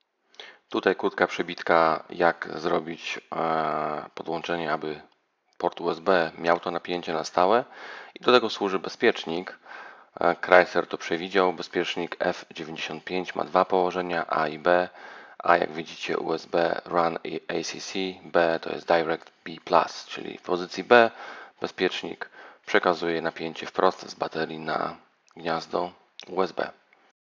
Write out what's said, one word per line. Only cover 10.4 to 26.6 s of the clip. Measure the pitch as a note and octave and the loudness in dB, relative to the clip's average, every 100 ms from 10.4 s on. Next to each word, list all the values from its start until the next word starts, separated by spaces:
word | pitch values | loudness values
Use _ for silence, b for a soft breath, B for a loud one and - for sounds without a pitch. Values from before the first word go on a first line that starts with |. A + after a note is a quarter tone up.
Chrysler | - F2+ E2+ F2 D#2+ | 8 8 8 2 -4
to | - | -4
przewidział. | - E2+ F#2+ F#2+ F#2 | -4 -4 0 2 2
Bezpiecznik | E2+ E2+ F#2 E2 - E2+ - | 0 -4 -4 -2 -4 -6 -2
F | F2 E2+ - | -2 -2 -8
dziewięćdziesiąt | - D#2 D#2+ - D#2+ | -12 -10 -8 -8 -10
pięć | - F#2 F2 | -6 -6 -4
ma | E2+ | -6
dwa | D2+ F2+ | 0 2
położenia, | F#2+ F#2+ F2+ F2+ F2+ E2+ - | 4 2 2 0 -2 -4 -2
A | - D2+ | -2 -2
i | D#2 | 0
B. | D#2+ F2+ F2+ - B B B B | 2 4 2 -6 B B B B
A, | F2+ F2 | 2 2
jak | E2+ | 2
widzicie, | D#2 - - - - | -6 -10 -8 -4 -2
U | - | -2
S | D#2+ - | -4 -2
B | F2+ E2+ - | 0 2 0
Run | - F2 E2 - | -2 0 2 0
i | - D#2+ - | -6 -8 -6
A | E2+ | -6
C | D#2+ C#2+ | -6 -8
C, | - G2 F#2+ F#2 | -8 -4 -4 -6
B | D#2 F2 E2+ E2 | -2 2 4 2
to | - | -4
jest | D2+ - | -4 2
Direct | E2+ D#2+ E2 - _ - | 2 2 -2 -6 _ -16
B | D#2+ | -14
plus, | - E2+ - - - | 2 4 4 -4 -12
czyli | - - - | -12 -10 -10
w | |
pozycji | - F2 F2+ - | -4 -4 -4 -4
B | F#2 A#2+ A2+ - B B B B | 8 8 8 2 B B B B
bezpiecznik | - - F#2 - E2+ - - B B B - | -8 0 0 0 -8 -10 -14 B B B 0
przekazuje | G#2 F#2 E2 E2+ E2 | 2 4 2 0 -2
napięcie | E2 - E2 D#2+ - | -2 -4 -8 -8 -8
wprost | - - - C#2 | 2 2 2 -6
z | |
baterii | - D#2+ D#3+ D#3 D#2 | -8 -6 -4 -6 -6
na | D#2 D3+ E2 E2 _ _ _ E2 | -4 -2 -4 -6 _ _ _ -8
gniazdo | E2 E2 D#2+ F2 F2+ - _ - - | -4 -4 -2 -4 -4 -8 _ -20 -6
U | F2+ | -2
S | F2+ | -2
B. | - | -2